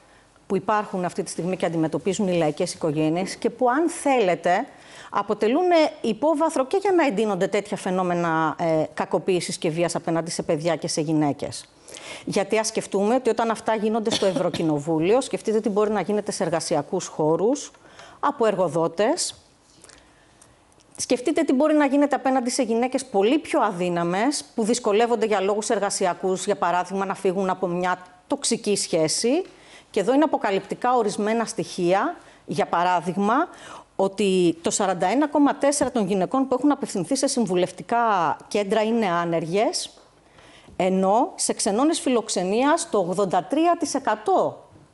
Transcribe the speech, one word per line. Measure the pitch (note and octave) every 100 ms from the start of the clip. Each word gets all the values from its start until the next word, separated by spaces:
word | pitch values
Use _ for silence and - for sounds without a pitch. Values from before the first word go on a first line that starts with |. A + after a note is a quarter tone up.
| _ - _ _ -
που | F#3+
υπάρχουν | F#3+ G#3+ G3+ F#3+ F3
αυτή | -
τη | E3
στιγμή | - E3+ F3+
και | F3+
αντιμετωπίζουν | E3 D#3 D3+ G3 F3+ F#3+
οι | F3
λαϊκές | D#3 D3 F3+
οικογένειες | - E3 D3 D#3 E3+ F#3 -
και | A3+
που, | - B3
αν | C4 E4+
θέλετε, | - C#4+ B3+ F#3 E3+ F3+ F#3 C#4 - - - -
αποτελούν, | - G3+ G#3+ A3 C#4+ F4+
ε, | E4+ D4+ - A#3
υπόβαθρο | G#3 D4 D4 D#4+ D4 C4
και | G4
για | G4+
να | F4+ C#4+
εντείνονται | A3 A3 F#3 F#3+
τέτοια | G#3 G3 F#3+
φαινόμενα, | G3 F#3 F3+ F3 E3+ D#3+ D#3+ -
ε, | E3+ D#3+ D3+
κακοποίησης | - G3 F#3 D#3 F3+ E3 -
και | F3
βίας | D#3+ E3+ D#3+
απέναντι | F3 E3 E3
σε | -
παιδιά | E3 D#3 E3+ D#3
και | E3
σε | -
γυναίκες. | D3+ D#3 D3 C3+ - - - _ - - - - -
Γιατί | G3+ G3 A3
ας | A3
σκεφτούμε | G3+ - G3 G#3 B3+
ότι | A#3+
όταν | A3 A3+
αυτά | G#3+ - A3
γίνονται | G#3+ A3+ G#3+
στο | - G3
Ευρωκοινοβούλιο, | F3 F3 - D#3+ D3 D3 D#3 E3+ B3
σκεφτείτε | B3+ F3+ - A3
τι | A3
μπορεί | G3+ G#3+
να | G#3
γίνεται | E3+ G#3 G3+
σε | -
εργασιακούς | F3 D#3+ - D#3 C#3+ F#3 -
χώρους, | - D#3 E3 G#3 C#4+ - - - - - -
από | C#4+ - A3+
εργοδότες. | F#3 F3+ D#3+ E3 E3 A3 F4+ - - _ _ _ - - - _ _ _ _ - _ _ _ _ -
Σκεφτείτε | - A#3+ C#4+ E4+
τι | D4+
μπορεί | C4 D4+
να | D4+ C#4
γίνεται | C#4+ C#4+ C4
απέναντι | C4+ C4 B3
σε | C4+
γυναίκες | A3+ A3+ B3+ C4 -
πολύ | G3 G#3 D4+
πιο | - D#4
αδύναμες, | A3 E3+ F3+ E3+ E3+ F#3 B3 D4 - -
που |
δυσκολεύονται | G#3+ A#3+ A3 G#3 A#3 A#3 G#3
για | G3+
λόγους | F#3+ G#3 G#3+
εργασιακούς, | G#3+ G3 - F#3 E3+ F#3+ F#3 G3+
για | G3
παράδειγμα, | F3+ F3+ F3 G3 F#3+
να | F#3
φύγουν | G3 F#3 F#3+
από | F#3 F#3
μια | F3 F3+ F3+ - - -
τοξική | C#4 - A3+ G#3 G3
σχέση. | - E3+ D#3 - A#3 D#4 - - - - -
Και | A3
εδώ | F#3
είναι | C4+
αποκαλυπτικά | D#4 D4+ A3 G3 - F#3 B3
ορισμένα | B3+ G#3+ F#3+ G#3 A#3 G#3+
στοιχεία. | - E3 - F3 F#3+ C#4 F4 - - -
Για | F3 F#3
παράδειγμα, | F3 F3+ F3+ E3+ F3 G3+ B3+ F4+ - - - - -
ότι | F#3+ G3 G3 F#3 F3 -
το | A3
σαράντα | - G3 F3+ F#3
ένα | B3 D4+
κόμμα | D4+ C#4+ -
τέσσερα | C#4 C#4+ B3+
των | B3 F#3
γυναικών | G3 F3 C4+ C4+
που |
έχουν | B3+ D4
απευθυνθεί | C4+ G#3+ G#3 D#3+ C4+
σε | C#4
συμβουλευτικά | B3+ G3 F3+ F3 - - A#3 A#3 G3 D#3 - -
κέντρα | G#3 G3 G#3+
είναι | G#3+ A3+ G3+
άνεργες, | E3+ E3+ E3 D#3+ G3 C4 - - - - _ _ - - - - -
ενώ | F#3 F#3+ F#3+ G#3+ F4+ -
σε | -
ξενώνες | G#3+ A3 G#3 D4+ E4
φιλοξενίας | D4 A#3+ G#3+ G3+ F3+ A3 C#4 E4 -
το | G#3+
ογδόντα | F3 F#3 G3 F#3
τρία | F3 C#4+ E4+ E4+
τοις | D4
εκατό | C4+ A#3 G#3+ G4 E4+ D#3 - - - -